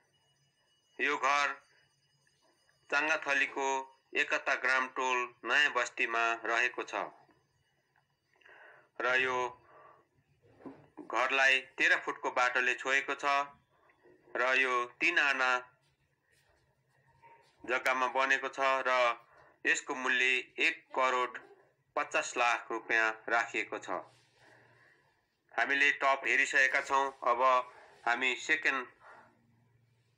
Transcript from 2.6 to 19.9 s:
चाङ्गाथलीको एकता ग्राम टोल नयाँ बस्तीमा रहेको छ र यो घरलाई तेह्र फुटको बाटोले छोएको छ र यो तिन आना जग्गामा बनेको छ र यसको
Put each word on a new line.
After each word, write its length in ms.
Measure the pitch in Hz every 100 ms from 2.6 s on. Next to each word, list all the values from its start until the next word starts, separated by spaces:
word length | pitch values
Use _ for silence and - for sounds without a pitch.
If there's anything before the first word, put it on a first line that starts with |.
| _ _ -
चाङ्गाथलीको 840 | 143 156 156 143 139 139 143 135 135 131 _ _ 143
एकता 340 | 147 151 - 131
ग्राम 260 | 127 131 127 -
टोल 240 | 131 123 120 - 117
नयाँ 240 | 135 147
बस्तीमा 480 | 123 120 - 120 117 113 117 110
रहेको 380 | 117 123 120
छ 180 | - 104 82 - _ _ _ _ _ _ _ _ _ _ _ _ - - - - _ -
र 120 | 120 127
यो 160 | 131 127 123 - _ - - - _ _ _ _ _ - 135 - - -
घरलाई 560 | - 113 131 135 135 131 127 -
तेह्र 200 | 165 175 -
फुटको 260 | - 135 127
बाटोले 340 | 123 127 123 123
छोएको 340 | 131 135 139 139
छ 140 | 143 139 143 - _ _ _ _ - _ _ 113
र 80 | 127 131
यो 120 | 131 123 123 -
तिन 160 | 165 165
आना 280 | 143 131 127 123 - _ _ _ _ _ _ _ _ _ _ _ _ _ _ _ - - _ _
जग्गामा 460 | - 127 135 127 127 131
बनेको 340 | 135 131 135 139
छ 140 | 135 135 127
र 100 | 127 120 117 - - - _ 135
यसको 300 | 165 -